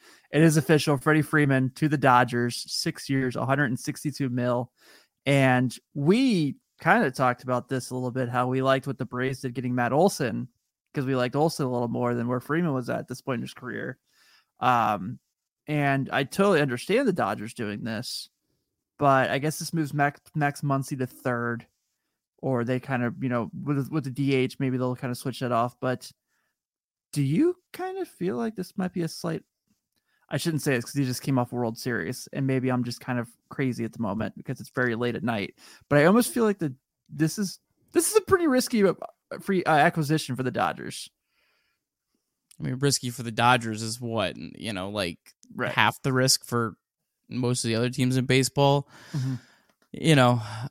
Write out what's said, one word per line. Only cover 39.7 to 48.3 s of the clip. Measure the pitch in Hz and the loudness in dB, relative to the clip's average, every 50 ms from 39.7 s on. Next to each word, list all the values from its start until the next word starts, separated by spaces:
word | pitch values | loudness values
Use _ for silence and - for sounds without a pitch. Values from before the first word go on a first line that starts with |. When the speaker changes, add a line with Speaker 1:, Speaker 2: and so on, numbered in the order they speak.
| 156 | 4
Speaker 1:
acquisition | 147 147 170 - 165 151 135 156 151 - - 127 | 6 6 4 4 0 0 0 0 0 0 -2 -4
for | - 131 | -2 -2
the | 123 | -4
Dodgers. | 92 117 95 80 78 - 67 - - - - - _ _ _ _ _ _ _ _ _ _ _ _ _ _ _ _ _ _ _ _ _ _ _ _ _ _ _ _ _ - | 0 0 0 0 -2 -4 -10 -12 -12 -12 -14 -16 _ _ _ _ _ _ _ _ _ _ _ _ _ _ _ _ _ _ _ _ _ _ _ _ _ _ _ _ _ -8
Speaker 2:
I | - | -6
mean, | 139 131 123 | -6 -4 0
risky | 139 143 131 - - 123 | 0 0 0 0 -4 -6
for | 117 - 117 | -8 -8 -10
the | 117 | -8
Dodgers | 110 107 117 123 127 123 113 113 110 107 113 | -2 2 4 4 4 4 2 -2 -6 -6 -6
is | 110 110 120 | -8 -8 -8
what, | 123 117 113 113 98 87 64 | -8 -6 -2 -2 -2 -2 -4
you | 58 78 80 - - - 107 107 | -8 -14 -16 -14 -12 -10 -8 -8
know, | 92 92 101 | -6 -8 -8
like, | 104 104 95 87 85 - _ - - _ - _ - | -4 -4 -4 -4 -4 -8 _ -20 -20 _ -20 _ -8
Speaker 1:
Right. | 120 123 - - | -6 -4 -2 2
Speaker 2:
half | 123 110 107 117 - - | 4 4 4 4 0 -2
the | 143 131 | 0 2
risk | 127 127 131 - - - | 2 4 4 2 0 0
for | - 123 120 117 110 90 _ _ _ _ _ _ _ _ _ _ - | -4 -2 -2 -2 -2 -6 _ _ _ _ _ _ _ _ _ _ -10
most | 113 120 127 120 123 123 - | -6 -2 -2 -2 -2 -2 -2
of | 117 | -2
the | 113 | 0
other | 113 120 127 | 0 0 -2
teams | 127 - 127 127 127 | 0 0 0 2 2
in | 131 120 | 0 2
baseball. | 123 | 2